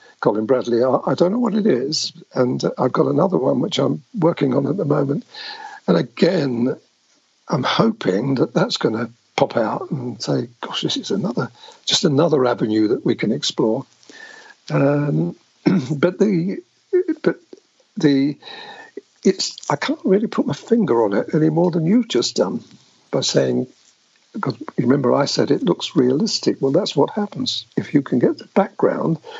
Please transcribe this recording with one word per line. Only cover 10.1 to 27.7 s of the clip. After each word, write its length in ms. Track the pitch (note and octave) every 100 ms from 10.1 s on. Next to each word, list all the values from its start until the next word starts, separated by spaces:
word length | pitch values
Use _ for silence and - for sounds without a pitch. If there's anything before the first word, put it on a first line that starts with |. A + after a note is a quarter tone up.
| -
say, 260 | - C3+ A#2+ -
"Gosh, 180 | - -
this 160 | - C4+
is 140 | -
another, 400 | G3 G3 - B2+ - - -
just 200 | - - F3
another 400 | C#3 E3 D3 B2+
avenue 420 | A#2+ A2 G#2+ G#2
that 160 | B2+
we 100 | -
can 160 | - G#2+
explore." 540 | D3 - - A#2 B2 - _ - - - - - - -
Um, 640 | D3+ C#3 D3 D3 D#3 E3+ - _
<clears throat> 140 | _ - F3+ B2+
but 240 | D3 E3+ F#3
the, 440 | G#3+ F3 F#3 - - _ _ F4+ E4+ D#4
but 140 | - - _ - _ _ _ -
the, 380 | D#3 C3+ C#3+ C#3+ - - - - - - - _
it's, 480 | F#3+ F#3+ - - -
I 60 | C#3+
can't 240 | - D#4
really 240 | - G3 A3+
put 180 | - -
my 80 |
finger 500 | C#3+ - A#3 E3 A#2
on 80 | G#2+
it 220 | G2 -
any 160 | D#3+ D#3
more 200 | D#3 F3+
than 140 | E3+ D#3+
you've 220 | A#3+ A3
just 260 | A#2+ - -
done 280 | G2 A#2+ - - _ _ _
by 100 | C#3+
saying, 460 | - - C3 B2 B2+ _ _ _ _ _ _
because 260 | A3 C#3+ A2+
you 240 | - - B2
remember 260 | C#3 B2
I 140 | C3 C#3+
said 240 | - -
it 120 | C#3+
looks 320 | G#3+ - - E3
realistic. 600 | B2+ C#3+ A3 - - -
Well, 100 | C3+
that's 240 | D#3 - D#3
what 140 | -
happens. 560 | - G3+ C#3+ B2 - -